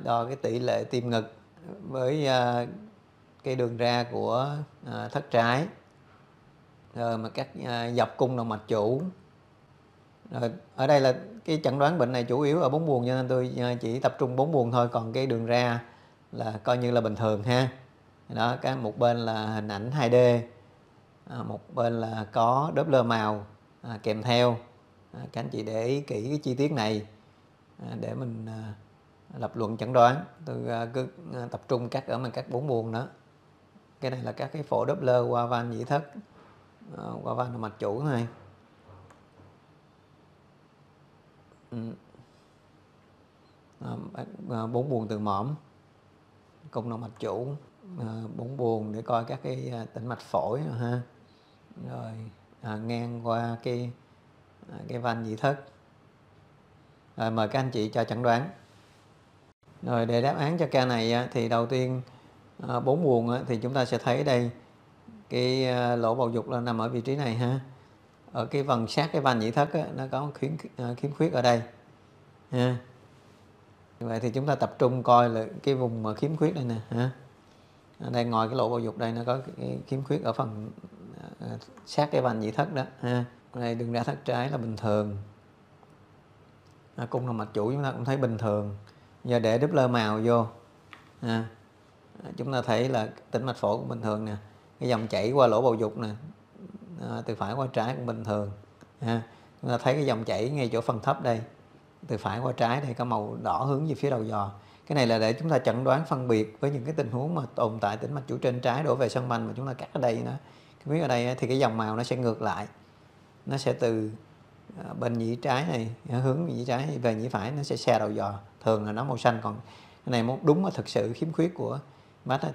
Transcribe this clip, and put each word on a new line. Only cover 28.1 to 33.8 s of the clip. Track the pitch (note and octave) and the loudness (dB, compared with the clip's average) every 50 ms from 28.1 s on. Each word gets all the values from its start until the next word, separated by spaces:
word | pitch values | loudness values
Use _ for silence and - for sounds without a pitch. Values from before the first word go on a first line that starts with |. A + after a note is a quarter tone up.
| A#2 | -6
mình, | B2+ C3 A#2 A2+ A2 A2 | -6 -6 -8 -8 -10 -10
à, | A2 A2+ A2 A2 G#2+ G#2 - - - - _ _ _ _ _ _ - - | -10 -10 -10 -12 -12 -14 -16 -18 -20 -20 _ _ _ _ _ _ -18 -10
lập | B2+ A#2 G2+ - | -8 -8 -6 -4
luận | A#2 A2 G#2 A2+ | -2 -2 -2 -2
chẩn | G#2+ A2 A#2+ C3 | -4 -4 4 8
đoán. | B2 A#2 B2 C3 D#3 F#3 - - - D#3+ | 10 10 10 8 4 -4 -10 -14 -14 -10
Tôi, | C#3 B2 B2 A#2+ | -8 -6 -6 -4
à, | A#2+ A#2 A#2 A#2 A#2 B2+ | -4 -4 -4 -4 -4 -4
cứ, | C3 B2+ - - - E3 E3 - | -4 -6 -6 -10 -16 -14 -12 -10
à, | B2+ A#2+ A#2+ | -10 -8 -8
tập | - - - | -10 -10 -2
trung | - C3+ A#2+ A#2+ A#2 | -2 -2 -2 -2 -4
cắt | - C3 - | -6 -6 -4
ở | - A#2+ | -2 -4
mình | A#2 C3 A#2 | -4 -4 -4
cắt | - A#2+ - - | -6 -8 -8 -4
bốn | B2 A#2+ D3+ | -4 -4 -2
buồng | D3 B2 A2+ A2 A2+ | 0 0 0 0 -2
đó. | A2+ A#2 C3+ - - - _ _ _ _ _ _ _ _ _ _ _ - | -4 -4 -6 -6 -12 -20 _ _ _ _ _ _ _ _ _ _ _ -20